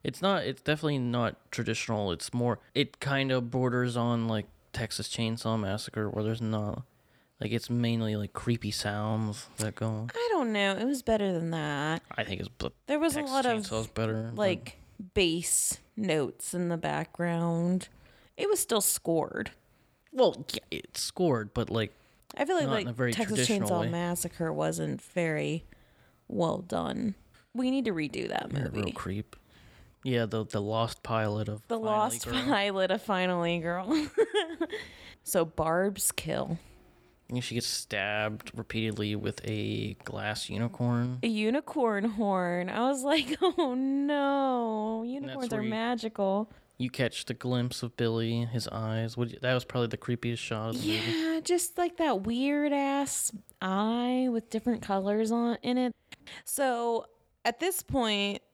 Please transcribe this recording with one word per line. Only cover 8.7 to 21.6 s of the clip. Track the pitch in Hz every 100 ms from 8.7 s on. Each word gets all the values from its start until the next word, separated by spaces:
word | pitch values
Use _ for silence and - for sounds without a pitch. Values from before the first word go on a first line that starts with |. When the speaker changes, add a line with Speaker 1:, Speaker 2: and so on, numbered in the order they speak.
Speaker 1:
sounds | - 104 104 107 110 107 104 - -
that | 110
go. | - 110 110 120
Speaker 2:
I | - 480
don't | 392 240
know. | 208 196 196
It |
was | 247 277
better | - 220 196
than | 170 165
that. | 165 151 143 151 165 - -
Speaker 1:
I |
think | 107 92
it's, | - -
but | - - -
Speaker 2:
There | 294
was | 330
a | 285
Speaker 1:
Texas | 285
Speaker 2:
lot | 269 247
of, | 220
Speaker 1:
Chainsaw's | 190 110 110
better, | - 113 110 113
but | 113
Speaker 2:
like, | 143 - - - - - 190
bass | - 175 165 165 - - - - -
notes | 196 156 127 - -
in | 180 175
the | 165
background. | 156 147 160 - 170 170 170 165 175 185 - - - - - -
It | 403
was | 403
still | - 220
scored. | - - - 165 - - - - _ _ _ _ _
Speaker 1:
Well, | 262 240 - -
yeah, | - -
it's | 78 - -
scored, | - - 175 120 104
but, | -